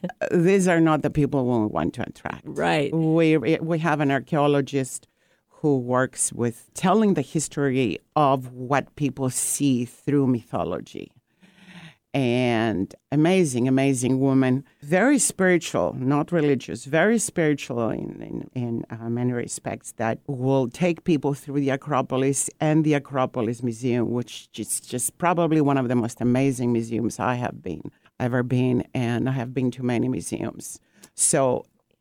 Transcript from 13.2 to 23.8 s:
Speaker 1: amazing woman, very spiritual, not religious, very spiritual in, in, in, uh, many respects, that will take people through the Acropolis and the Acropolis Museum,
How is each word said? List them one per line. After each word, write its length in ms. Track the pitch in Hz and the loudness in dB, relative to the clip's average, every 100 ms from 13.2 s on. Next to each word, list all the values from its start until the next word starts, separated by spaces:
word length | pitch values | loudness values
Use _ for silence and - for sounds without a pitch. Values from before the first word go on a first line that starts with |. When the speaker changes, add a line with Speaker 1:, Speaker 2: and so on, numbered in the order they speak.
| 160 190 160 123 131 | 4 4 2 2 2
Speaker 1:
amazing 500 | 131 135 131 123 131 | 2 2 2 0 2
woman, 460 | 135 135 131 131 - _ | 2 4 4 0 -2 _
very 360 | 143 185 240 277 | -2 2 4 4
spiritual, 760 | - - 185 175 - 113 87 131 | 2 2 2 2 0 -2 -2 -2
not 360 | 127 147 156 | 0 0 0
religious, 500 | 170 147 131 - 117 | 2 2 2 -2 -10
very 340 | 139 160 196 233 | -2 2 4 2
spiritual 720 | - - 160 143 - 117 113 | 0 0 0 0 -2 -2 -2
in, 320 | - - 50 | -2 -6 -10
in, 400 | 53 - - - | -10 -10 -8 -6
in, 240 | 120 117 - | -4 -4 -6
uh, 200 | 110 117 | -10 -6
many 220 | 120 123 | -2 0
respects, 640 | 123 - - - 101 - | -2 -4 -8 -8 -10 -12
that 260 | - 113 113 - | -6 -4 -4 -6
will 400 | 131 131 135 123 | -4 0 2 0
take 380 | - 180 165 - | 0 -2 0 0
people 280 | 151 139 | 0 0
through 280 | 139 - 139 | -4 -4 -2
the 80 | 139 | -2
Acropolis 800 | 135 151 135 135 131 131 135 - - | -2 -2 -2 0 0 0 0 -4 -2
and 240 | 156 156 | 0 2
the 120 | 156 143 | 2 0
Acropolis 680 | - 135 127 131 113 120 | 0 -2 -2 -2 -4 -2
Museum, 480 | 123 113 | -6 -4